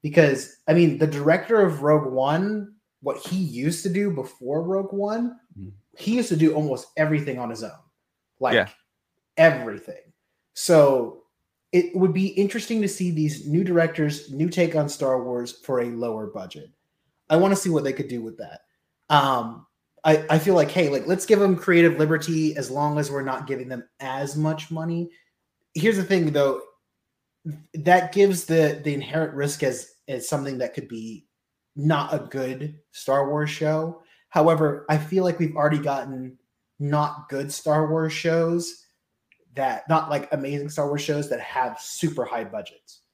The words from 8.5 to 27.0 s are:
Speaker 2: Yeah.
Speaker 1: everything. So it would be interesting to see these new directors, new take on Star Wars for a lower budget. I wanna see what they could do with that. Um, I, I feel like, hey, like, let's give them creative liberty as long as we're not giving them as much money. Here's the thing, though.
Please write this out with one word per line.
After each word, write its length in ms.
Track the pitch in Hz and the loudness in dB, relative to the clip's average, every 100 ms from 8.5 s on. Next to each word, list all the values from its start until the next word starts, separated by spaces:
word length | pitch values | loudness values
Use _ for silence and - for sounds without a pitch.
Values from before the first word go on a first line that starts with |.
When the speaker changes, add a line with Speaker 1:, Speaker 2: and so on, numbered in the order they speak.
Speaker 2:
Yeah. 140 | 117 95 - _ _ _ _ _ - | 2 2 -6 _ _ _ _ _ 6
Speaker 1:
everything. 760 | 160 143 117 101 - - _ _ _ _ _ | 6 6 -6 -10 -14 -18 _ _ _ _ _
So 680 | - - 165 143 135 113 - _ _ _ _ _ | -8 4 8 8 6 0 -8 _ _ _ _ _
it 220 | 180 175 190 | 2 2 2
would 160 | 185 | 2
be 140 | 175 190 | 2 -2
interesting 540 | - 196 233 - 226 | 0 0 -2 -4 -2
to 60 | 202 | -2
see 220 | - 180 | -2 -4
these 360 | 156 151 147 147 | 0 -2 -2 -2
new 160 | 156 | 0
directors, 680 | 185 170 165 - 147 147 - | 2 2 2 0 -2 -2 -10
new 160 | 135 170 | -4 -2
take 240 | 170 170 156 | 2 0 2
on 120 | 143 | -2
Star 340 | - 135 131 | -2 0 0
Wars 300 | 123 123 120 | -2 -6 -6
for 280 | - - 127 | -12 -4 -2
a 60 | 120 | -2
lower 400 | 117 120 110 104 | -4 -6 -6 -8
budget. 440 | 101 92 - 69 _ _ _ _ _ _ | -12 -14 -16 -20 _ _ _ _ _ _
I 60 | 160 | 4
wanna 200 | 190 196 | 4 2
see 140 | 190 | 0
what 140 | 156 | 0
they 80 | 139 | 0
could 160 | 135 139 | -4 -6
do 120 | 120 | -8
with 140 | 113 110 | -10 -12
that. 240 | 107 - _ _ _ _ _ | -16 -18 _ _ _ _ _
Um, 560 | 147 139 127 113 113 - _ _ _ | 4 4 0 -2 -10 -20 _ _ _
I, 200 | 160 156 156 | 2 4 4
I 100 | 156 | 2
feel 160 | 156 | 4
like, 160 | 180 143 | 4 4
hey, 180 | 185 156 | 2 0
like, 160 | 139 143 | 0 -2
let's 180 | 185 | -4
give 140 | - 208 | 2 4
them 180 | 196 180 | 4 2
creative 420 | - 170 170 147 | 4 6 6 4
liberty 580 | 156 147 151 160 156 151 | 2 2 0 0 0 -2
as 140 | 123 | -6
long 280 | 131 147 147 | -2 -2 0
as 120 | 143 | -2
we're 120 | 139 | -4
not 240 | 135 131 135 | -4 -6 -6
giving 220 | 131 127 | -8 -6
them 200 | 123 - _ | -10 -12 _
as 360 | 135 135 139 143 | -8 -6 -6 -2
much 340 | 156 156 - | -2 -2 -8
money. 400 | 160 165 170 170 _ _ _ _ _ _ | -8 -6 -4 -6 _ _ _ _ _ _
Here's 240 | - 202 196 | -2 0 0
the 80 | |
thing, 280 | 185 190 160 | 0 2 2
though. 280 | 143 139 131 - _ _ _ | 2 2 0 -8 _ _ _